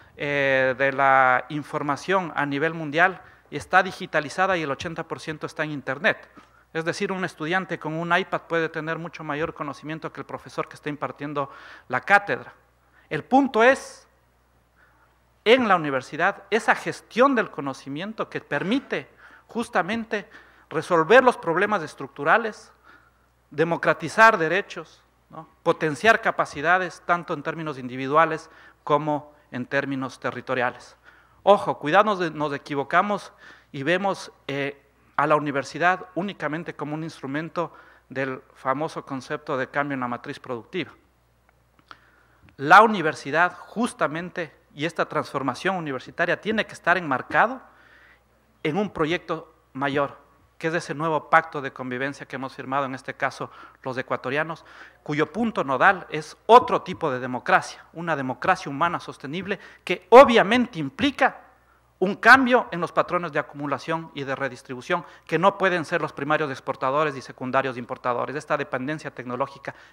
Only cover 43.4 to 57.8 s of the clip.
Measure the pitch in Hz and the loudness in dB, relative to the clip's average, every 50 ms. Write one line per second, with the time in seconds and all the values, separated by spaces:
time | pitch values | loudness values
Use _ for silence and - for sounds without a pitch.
43.4 | 180 175 - - - - - 202 247 - - - 165 143 151 165 180 175 - 185 | 2 2 0 -6 -18 -10 -6 -4 -4 -4 -2 -2 -2 -2 -2 -4 -10 -8 -8 -8
44.4 | 165 147 - _ _ _ - 143 147 170 - - 165 - 156 151 123 - - 139 | -10 -10 -12 _ _ _ -10 -6 -6 -4 -2 -4 -4 -2 -2 -4 -4 -4 -4 -4
45.4 | 135 135 123 - - 180 190 175 160 147 135 123 - 143 - - 170 175 156 - | -4 -4 -4 -2 -2 -2 -2 -2 -4 -6 -6 -8 -10 -8 -4 -2 0 0 -2 -2
46.4 | - 202 220 214 180 - - - - 165 175 185 175 143 131 120 - - - 151 | -2 -4 -2 -2 -4 -6 -6 -4 0 2 2 2 0 -2 -4 -4 -2 0 2 4
47.4 | 196 226 262 247 - - _ _ - - - - - - - _ _ _ _ _ | 4 2 0 -6 -14 -20 _ _ -20 -20 -20 -20 -20 -20 -20 _ _ _ _ _
48.4 | _ _ _ _ - 156 143 196 208 185 - - 160 151 175 175 - - 165 160 | _ _ _ _ -4 -2 -2 -2 -2 -4 -2 -4 -2 -2 -2 -4 -6 -6 -8 -8
49.4 | - - _ _ _ _ - 131 139 143 135 147 139 135 - - - _ _ _ | -10 -16 _ _ _ _ -8 -6 -4 -2 0 0 -2 -2 -6 -14 -20 _ _ _
50.4 | _ _ _ - - 165 160 170 - - 151 143 160 165 156 143 147 - 165 160 | _ _ _ -6 -6 -4 -4 -4 -4 -6 -8 -4 -2 -2 -2 -2 0 2 2 2
51.4 | 160 - - 147 131 135 - - 127 131 123 123 135 143 139 - 143 - 135 127 | 2 2 -8 -8 -8 -8 -10 -10 -8 -8 -6 -6 -6 -6 -8 -10 -14 -12 -10 -10
52.4 | 135 127 - - 123 127 135 143 139 131 135 127 - - - - 139 135 - - | -10 -10 -12 -12 -8 -4 -4 -4 -4 -4 -6 -10 -12 -12 -6 -4 -4 -4 -4 -6
53.4 | 135 - - - - - - _ - 131 123 131 - - 131 - - 127 135 151 | -12 -12 -14 -18 -20 -20 -18 _ -10 -8 -6 -6 -6 -4 -6 -6 -4 -4 -4 -4
54.4 | 160 165 160 - - - - - - - _ _ - - 151 147 151 147 - 214 | -4 -4 -8 -14 -16 -20 -20 -20 -20 -20 _ _ -10 -4 -2 -2 -2 -2 -2 -4
55.4 | 240 220 - 202 156 135 135 127 160 190 196 175 - - 156 156 156 - - _ | -2 -2 -2 -2 -2 -2 2 4 4 4 4 2 -2 -8 -8 -8 -8 -10 -16 _
56.4 | _ - 226 247 - - 196 - - 185 185 - 170 143 127 123 127 127 127 120 | _ 8 8 8 8 6 -2 -2 -2 -4 -8 -4 -4 -4 -2 -4 -4 -6 -6 -4
57.4 | - 185 185 165 - - - - | 0 2 2 2 2 -2 -14 -18